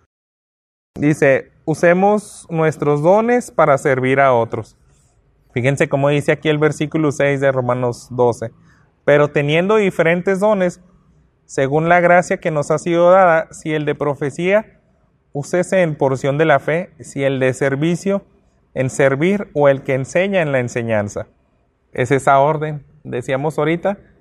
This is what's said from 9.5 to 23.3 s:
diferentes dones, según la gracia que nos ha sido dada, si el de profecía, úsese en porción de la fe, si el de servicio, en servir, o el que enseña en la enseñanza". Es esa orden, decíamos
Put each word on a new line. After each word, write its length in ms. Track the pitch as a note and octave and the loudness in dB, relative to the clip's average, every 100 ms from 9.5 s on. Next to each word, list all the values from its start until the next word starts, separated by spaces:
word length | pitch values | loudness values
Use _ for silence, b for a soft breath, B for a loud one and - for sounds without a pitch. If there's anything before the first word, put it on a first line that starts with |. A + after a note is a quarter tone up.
| D#3 F#3+ A3 | 0 0 0
diferentes 640 | G3 - E3 F3+ F3+ F#3+ | 0 2 2 2 0 0
dones, 440 | G#3+ G#3 F3+ F3 _ _ _ _ _ _ _ | 0 0 0 -4 _ _ _ _ _ _ _
según 420 | - C3+ D3+ E3 | -2 0 0 2
la 120 | F3 | 4
gracia 360 | F3 F3 F3 F#3+ | 4 4 2 -2
que 140 | F3+ | -4
nos 200 | D#3 C#3+ | -4 -2
ha 80 | D3+ | -2
sido 320 | F3 E3+ F3 | -2 2 4
dada, 380 | F#3+ F3+ D#3+ - | 6 4 2 -2
si 200 | - D#3+ | -8 -6
el 140 | D3+ D3 | -4 -4
de 80 | |
profecía, 880 | C#3+ D3 C3+ D3 D3 F3 G#3 - _ _ _ _ _ _ | -4 -4 -4 -6 -4 0 0 -2 _ _ _ _ _ _
úsese 480 | C#3+ C#3+ F3+ F3 F#3+ | -12 -4 -4 0 0
en 160 | E3 D3+ | 0 0
porción 400 | C#3 C3 C#3 C#3+ | -2 -2 -2 0
de 80 | |
la 140 | E3 C#3 | 2 2
fe, 320 | - D#3+ F#3+ - | 0 -4 -6 -14
si 240 | - C#3 | -14 -4
el 160 | C3+ C3+ | -2 0
de 140 | C3 | 0
servicio, 680 | B2+ C#3 C3+ D#3+ F3 G3 G3 - _ _ _ _ | 0 -2 0 -2 -2 -2 -4 -6 _ _ _ _
en 160 | C3 C3 | -6 -4
servir, 580 | - C#3 C3+ F3 G3+ G3 | 0 0 2 0 -2 -4
o 140 | D3 C#3+ | 0 2
el 140 | C3+ | 2
que 120 | - | 0
enseña 480 | C3 C3 F3 G3 F#3+ | -4 -2 -2 -2 0
en 100 | D#3 | 0
la 80 | C3 | -2
enseñanza". 640 | A#2+ C3 A#2 A2 G#2 G2 - _ _ _ _ _ _ | -2 -4 -2 -2 -2 -6 -12 _ _ _ _ _ _
Es 180 | - B2 | -4 0
esa 280 | C3+ - C#3 | 0 2 4
orden, 460 | C#3+ D#3 D#3 D3 - _ | 4 0 -4 -8 -14 _
decíamos 560 | C3 A#2+ A2+ | -12 -8 -4